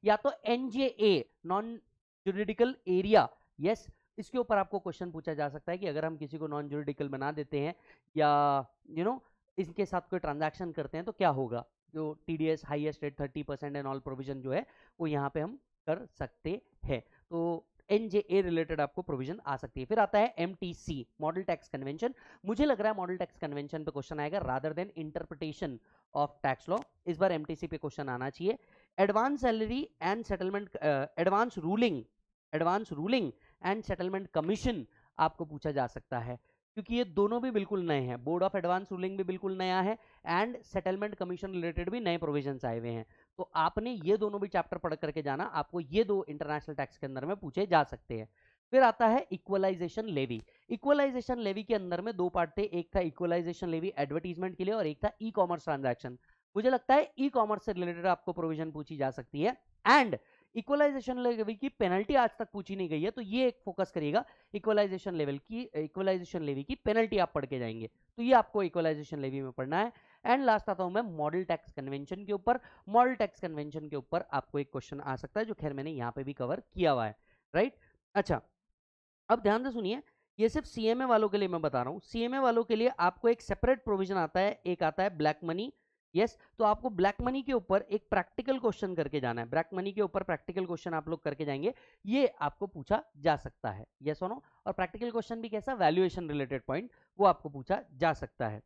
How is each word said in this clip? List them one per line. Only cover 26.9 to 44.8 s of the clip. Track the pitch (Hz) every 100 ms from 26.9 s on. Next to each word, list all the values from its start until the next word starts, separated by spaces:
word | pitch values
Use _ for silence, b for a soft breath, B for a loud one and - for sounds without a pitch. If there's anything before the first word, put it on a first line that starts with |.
| _ -
इस | 156
बार | 190
एमटीसी | 165 151 160 165
पे | 160
क्वेश्चन | 151 - 139
आना | 123 131
चाहिए। | - 175 254 b b b -
एडवांस | 202 208 254 285
सैलरी | 247 226 214 247 349 _
and | 170 214
सेटलमेंट, | 226 190 185 202 208 -
अ, | 151 139 139 -
एडवांस | 175 196 240 202
रूलिंग, | 160 208 240 147 - _ _ _ _
एडवांस | 156 165 196 220
रूलिंग | 147 170 254 165 - b b 180
and | 208
सेटलमेंट | - 190 185 190 196
कमीशन | 165 160 208 254 208 117 b b -
आपको | 160 -
पूछा | 160 147 156
जा | 139 123
सकता | - _ 123
है, | 117 123 _ _ _
क्योंकि | - 202
ये | 233
दोनों | 226 160 202 240
भी | 254
बिल्कुल | 214 190 196
नए | 175 143
हैं। | 127 120
Board | 123 175
of | 190
Advance | 196 175 180 190
Ruling | 185 185 196
भी |
बिल्कुल | 185 185 190 190
नया | 185 185
है | 185 220 b b -
and | 170 226 240
सेटलमेंट | - 196 185 190 208
कमीशन | 202 180 180 190
रिलेटेड | 185 170 160 175
भी | 233
नए | 208 170
प्रोविजंस | 160 147 139 135
आए | 127 117
हुए | 117
हैं। | 117 110 b b -
तो | 180
आपने | 160 160 208 226
ये | 240 160 208
दोनों | 208 202
भी | 196
चैप्टर | 180 165
पढ़ | -